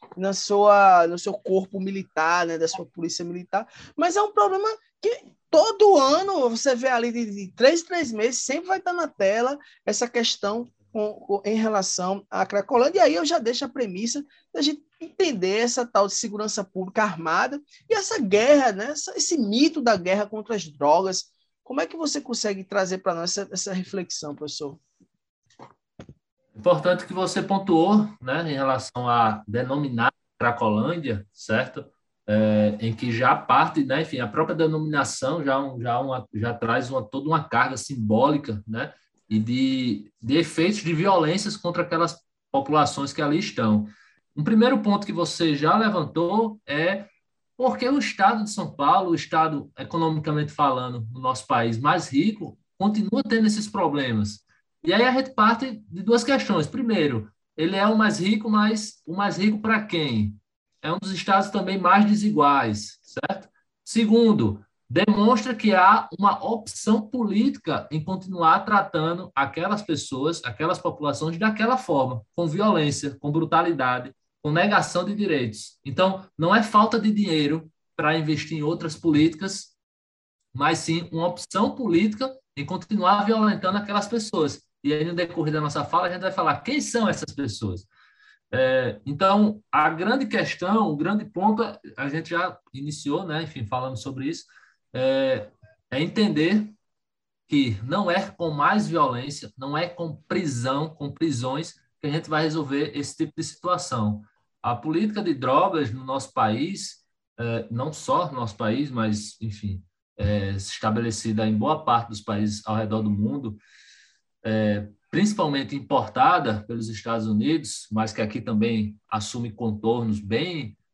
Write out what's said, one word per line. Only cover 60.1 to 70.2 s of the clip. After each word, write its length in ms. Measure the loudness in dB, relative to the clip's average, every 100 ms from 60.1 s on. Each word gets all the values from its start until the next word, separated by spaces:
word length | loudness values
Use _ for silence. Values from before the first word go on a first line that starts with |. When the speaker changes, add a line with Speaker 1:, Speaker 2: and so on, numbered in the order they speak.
| 0 -2 -4 _ _ _ _
Speaker 2:
É 60 | -6
um 80 | -4
dos 140 | -4
estados 380 | -6 2 2 2
também 280 | -2 -2 0
mais 260 | 6 6
desiguais, 920 | 6 4 2 4 4 4 2 -2 -8 -18
certo? 480 | _ -8 -6 -6 -10 _ _ _
Segundo, 800 | -4 0 4 6 6 6 2 -2 -10 _ _
demonstra 640 | 2 4 6 6 4 2
que 180 | 0 4
há 360 | 8 8 6 2 0
uma 260 | 2 2
opção 580 | -2 -4 -6 -6 2 2
política 840 | 0 -4 0 2 2 0 -4 -4 -4
em 100 | -6
continuar 640 | -4 -6 -6 0 4 4
tratando 640 | 4 2 2 -2 -2 -4 -6
aquelas 480 | -4 -4 -2 -2 -4
pessoas, 640 | -2 -4 -4 -4